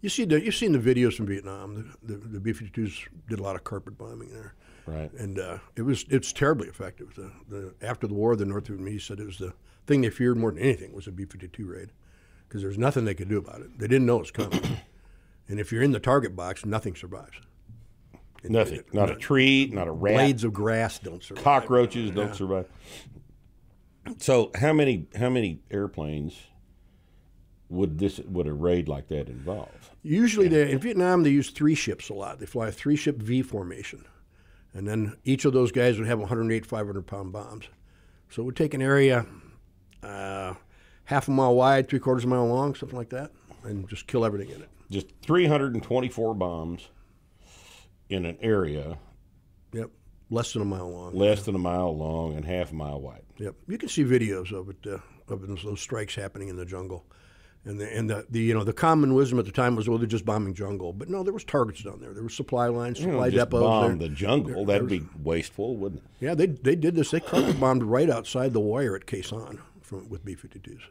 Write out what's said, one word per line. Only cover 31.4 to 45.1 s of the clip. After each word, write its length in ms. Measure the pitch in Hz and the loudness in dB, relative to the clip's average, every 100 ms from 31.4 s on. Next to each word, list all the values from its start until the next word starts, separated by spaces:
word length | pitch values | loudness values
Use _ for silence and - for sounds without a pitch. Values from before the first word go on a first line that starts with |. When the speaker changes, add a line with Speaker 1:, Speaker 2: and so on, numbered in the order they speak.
| 131 | 2
Speaker 1:
three 240 | - 151 | 2 2
ships 340 | 156 - 95 - | 2 0 -6 -8
a 60 | |
lot. 240 | 101 98 - | -10 -10 -10
They 80 | - | -8
fly 220 | 120 113 | -4 -4
a 40 | |
three-ship 440 | - 143 147 151 139 | -4 0 2 2 -2
V 240 | 107 123 | 0 0
formation, 600 | 127 107 90 90 101 - - _ _ _ _ - _ | 0 -6 -8 -10 -12 -16 -20 _ _ _ _ -20 _
and 140 | 95 101 | -8 -4
then 280 | 110 107 - | -2 -2 -4
each 200 | - 131 | 0 2
of 80 | 147 | 4
those 180 | 127 123 | 4 2
guys 260 | 127 123 107 | 4 2 2
would 80 | 110 | 0
have 140 | 117 | -2
a 60 | 98 | -2
hundred 240 | 120 113 | -2 0
eight 120 | 110 | -2
five 220 | 110 113 104 | -2 -6 -4
hundred 200 | 98 90 | -6 -8
pound 260 | 101 95 | -10 -10
bombs. 340 | 104 104 110 - _ - _ _ _ _ | -12 -14 -16 -18 _ -20 _ _ _ _
So 120 | - | -6
it 20 | 120 | -6
would 100 | 127 | 0
take 160 | 156 | -2
an 60 | 139 | 0
area, 440 | 131 139 135 123 117 - - - - _ _ - | 4 6 8 6 0 -12 -20 -20 -20 _ _ -20
uh, 520 | 107 101 98 98 92 92 _ _ _ _ | -14 -10 -8 -6 -6 -10 _ _ _ _
half 240 | - 143 131 | 0 0 2
a 20 | |
mile 240 | 135 131 | 4 6
wide, 340 | 123 127 135 131 | 6 8 6 4
three 100 | 135 | 0
quarters 260 | 131 127 | 2 2
of 60 | 120 | 2
a 40 | |
mile 120 | 127 120 | 2 2
long, 280 | 123 143 | 2 0
something 220 | 135 127 123 | -4 -8 -10
like 140 | 117 | -10
that, 220 | 127 151 - - - | -10 -12 -16 -20 -16
and 220 | 117 104 95 | -8 -8 -8
just 180 | 104 - | -12 -4
kill 180 | 127 | 0
everything 300 | 113 101 107 | 2 0 -8
in 80 | - | -14
it. 60 | - - - | -18 -20 -8
Speaker 2:
Just 180 | 98 - | -6 -6